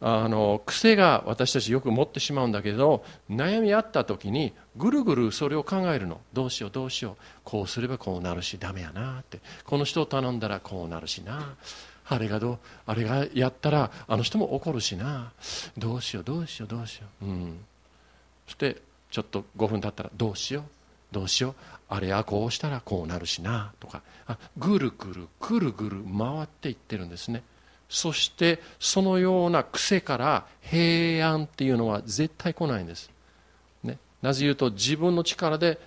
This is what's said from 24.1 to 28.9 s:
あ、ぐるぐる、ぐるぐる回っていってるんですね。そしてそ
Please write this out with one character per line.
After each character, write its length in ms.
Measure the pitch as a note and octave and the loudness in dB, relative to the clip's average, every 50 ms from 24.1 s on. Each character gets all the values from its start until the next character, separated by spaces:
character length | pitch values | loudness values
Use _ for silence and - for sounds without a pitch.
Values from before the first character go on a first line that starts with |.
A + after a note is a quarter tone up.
| - - - - | -20 -16 -12 -10
あ、 100 | A#2 - - - - - | -10 -10 -12 -14 -10 -4
ぐ 200 | C3 F3+ G#3 F3+ | 0 2 2 2
る 140 | C#3 A#2 | 2 0
ぐ 220 | - - - G2 F2 | -2 -6 -10 -12 -12
る、 140 | F2+ F2 - - _ | -12 -12 -14 -14 _
ぐ 200 | - - A3+ A#3 | -4 -2 0 2
る 120 | F#3+ C3 | 2 0
ぐ 180 | G2 - G#2+ G#2 | 0 -2 -4 -6
る 140 | G2 G2 A2 G2 F#2+ G#2 | -6 -6 -6 -4 -2 -2
回 260 | A2 B2+ D3 D#3 D#3 | -2 -2 -2 -6 -8
っ 40 | - | -10
て 200 | - _ - D3 | -10 _ -8 -8
い 60 | A2+ | -8
っ 20 | |
て 220 | - - - A2+ G2 | -8 -8 -8 -8 -8
る 80 | F#2 | -8
ん 40 | E2+ | -8
で 60 | F2 | -10
す 140 | F2 - - | -10 -8 -8
ね。 140 | A#2 A#2 - - _ - _ - - _ _ _ | -8 -8 -8 -12 _ -20 _ -20 -20 _ _ _
そ 260 | - - - E3 D3 | -4 -2 -2 0 0
し 160 | - - - | 0 -2 -2
て 340 | - - F3 E3+ E3 E3 - - - - | 0 2 4 4 4 2 -2 -10 -12 -4
そ 240 | - - | -2 0